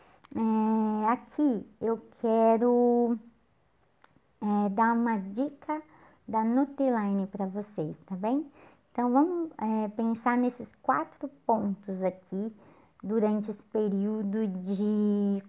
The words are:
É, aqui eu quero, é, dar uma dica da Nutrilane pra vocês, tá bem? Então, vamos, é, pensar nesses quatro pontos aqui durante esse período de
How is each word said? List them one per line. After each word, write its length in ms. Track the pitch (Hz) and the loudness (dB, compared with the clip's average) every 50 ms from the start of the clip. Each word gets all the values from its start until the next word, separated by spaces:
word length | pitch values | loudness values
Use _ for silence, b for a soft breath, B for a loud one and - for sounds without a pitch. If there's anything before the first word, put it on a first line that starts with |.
| b b b b b - - | b b b b b -10 -6
É, 760 | 214 226 220 220 220 220 220 220 220 220 214 214 214 214 220 | -2 0 0 2 2 2 2 2 2 0 0 0 0 0 0
aqui 600 | 247 240 - - - - 302 277 233 185 - - - - | 0 -2 -4 -10 -2 0 2 2 2 0 -4 -10 -10 -4
eu 220 | - 226 226 220 - - - - | -2 -2 -2 -2 -6 -18 -12 -4
quero, 960 | - 226 220 226 226 226 226 220 240 247 240 240 240 240 240 240 240 233 240 220 - - _ _ _ _ _ _ _ _ _ _ _ _ _ _ _ _ _ _ _ _ _ - | 0 2 4 4 6 6 4 4 4 4 4 6 4 4 4 4 2 2 0 -2 -4 -18 _ _ _ _ _ _ _ _ _ _ _ _ _ _ _ _ _ _ _ _ _ -6
é, 280 | 214 208 208 208 208 202 | -2 0 0 2 0 0
dar 240 | 196 226 226 233 233 | 2 2 2 2 2
uma 260 | 233 233 240 226 202 | 2 0 0 -2 -2
dica 600 | 190 196 196 233 277 294 285 - - - 302 311 311 b b b b b b b b | -4 -6 -4 -4 -4 -4 -6 -12 -8 -6 -6 -6 -8 b b b b b b b b
da 160 | - 208 220 220 | -4 -2 0 0
Nutrilane 840 | 226 240 262 285 277 277 - 269 262 240 220 208 202 196 196 190 | 2 2 2 0 0 0 0 0 2 2 0 0 0 0 -2 -2
pra 180 | 196 - 202 196 | -4 -4 -6 -6
vocês, 500 | 190 185 208 208 208 - - 156 156 - - - | -4 -4 -8 -10 -8 -8 -6 -6 -6 -8 -12 -12
tá 80 | - 190 | -10 -8
bem? 280 | 180 202 220 262 294 302 - B B B B B B B _ | -4 -2 -2 -2 -2 -4 -6 B B B B B B B _
Então, 200 | - 247 240 247 | -4 -2 0 2
vamos, 380 | 240 269 302 370 349 339 330 311 - | 4 4 4 2 0 -4 -4 -6 -6
é, 300 | - 214 220 220 220 214 208 | -6 -4 -2 -2 -2 -2 -4
pensar 480 | 214 - 226 226 226 226 - 247 240 | -4 -2 -2 -2 -2 -2 -2 0 0
nesses 340 | 247 247 247 247 - 220 - _ | 2 0 -2 -2 -6 -18 -18 _
quatro 520 | _ - - 262 294 320 - - - 294 277 - - - | _ -2 -2 -2 -2 -2 -6 -10 -14 -14 -14 -12 -6 0
pontos 560 | - 226 214 202 202 190 - - 196 190 185 185 | 0 0 0 0 -4 -4 -6 -8 -8 -6 -2 -2
aqui 520 | 180 185 185 - - 185 190 214 226 220 B B B B B B B B B - | -2 -2 -4 -14 -8 -8 -6 -6 -6 -10 B B B B B B B B B -6
durante 460 | 190 220 226 208 208 214 214 208 220 | -2 0 2 2 2 0 0 -2 -6
esse 140 | 208 - - | -8 -12 -12
período 840 | _ - 214 214 202 196 196 202 214 214 220 202 196 196 220 220 | _ -2 -2 0 0 0 0 0 -2 -2 -2 -4 -2 -2 -2 -2
de 960 | 196 185 185 180 190 202 185 208 208 214 208 208 208 202 202 202 202 202 196 196 | -2 -4 -6 -4 -4 -2 0 0 0 2 2 2 2 2 2 2 0 0 -2 -4